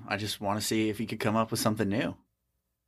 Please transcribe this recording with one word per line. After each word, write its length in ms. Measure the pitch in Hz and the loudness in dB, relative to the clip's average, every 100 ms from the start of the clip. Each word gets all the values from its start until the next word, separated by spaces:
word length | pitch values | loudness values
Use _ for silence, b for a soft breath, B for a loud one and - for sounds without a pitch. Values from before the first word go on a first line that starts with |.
| 110 | -2
I 100 | 104 | -4
just 220 | 104 - | -2 -4
wanna 200 | 101 104 | -2 0
see 280 | 104 113 110 | 0 2 2
if 80 | 101 | 0
he 80 | 110 | -4
could 140 | 113 | -2
come 160 | 113 110 | 2 2
up 160 | 110 | 2
with 80 | 113 | 2
something 280 | 113 107 101 | 2 2 2
new. 260 | 104 82 - _ _ _ _ _ _ | 0 -2 -6 _ _ _ _ _ _